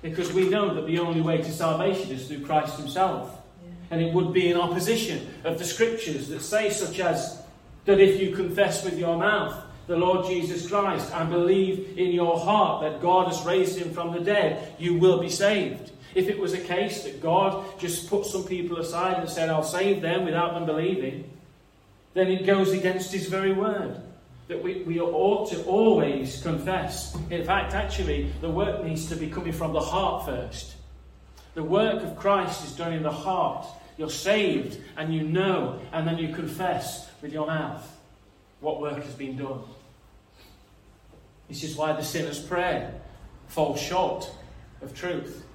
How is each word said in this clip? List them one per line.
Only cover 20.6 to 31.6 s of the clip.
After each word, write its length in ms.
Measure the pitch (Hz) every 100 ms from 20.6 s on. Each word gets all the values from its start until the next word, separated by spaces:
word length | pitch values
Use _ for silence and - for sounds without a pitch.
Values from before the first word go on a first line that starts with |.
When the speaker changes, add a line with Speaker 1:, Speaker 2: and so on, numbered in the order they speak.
Speaker 1:
believing, 640 | 160 156 175 190 131 135 - - - - _ _ _ - _
then 160 | - 185
it 180 | 185 -
goes 240 | 196 190
against 400 | 185 185 185 -
his 140 | 196 165
very 260 | 190 190
word. 480 | 190 214 202 127 - - - - - -
That 160 | 170
we, 200 | 180 185
we 180 | 175 170
ought 500 | 170 156 196 208 -
to 120 | 165
always 760 | - 196 226 170 135 135 131 -
confess. 760 | 170 147 180 185 156 - - 160 156
In 140 | 170
fact, 280 | 165 196 -
actually, 580 | 208 208 - 175 143 143 -
the 80 | 165
work 340 | 165 202 -
needs 240 | 165 160 -
to 80 | 160
be 140 | 151
coming 240 | - 170
from 180 | 156 160
the 80 | 151
heart 460 | - 180 190 - -
first. 480 | 127 104 - - - - - - - - - -
The 80 | -